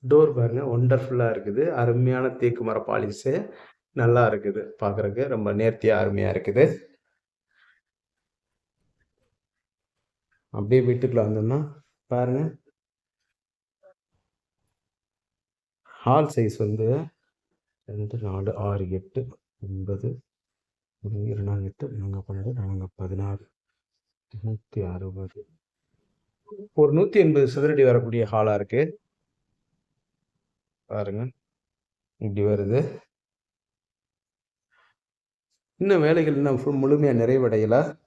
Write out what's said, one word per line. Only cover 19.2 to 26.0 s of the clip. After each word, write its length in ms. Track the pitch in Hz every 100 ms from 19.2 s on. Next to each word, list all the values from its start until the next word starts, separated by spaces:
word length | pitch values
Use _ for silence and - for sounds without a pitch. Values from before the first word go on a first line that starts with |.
| 123 - _ _ 98
ஒன்பது, 400 | 95 95 98 120 123 _ _ _ _ _ _ _ _
இருபத்தி 420 | 107 107 107 104 98
நாலு, 140 | 101 95
எட்டு, 160 | - 143 107
நாங்க 200 | 98 98 98
பன்னெண்டு, 240 | 98 101 127
நாங்க 300 | 98 95 92 _
பதினாறு, 440 | 92 95 98 101 - _ _ _ _ _ _ _ _
நூத்தி 480 | 107 107 110 _ - 95
அறுபது. 460 | 90 95 95 95 - 104 _ _ _ _ _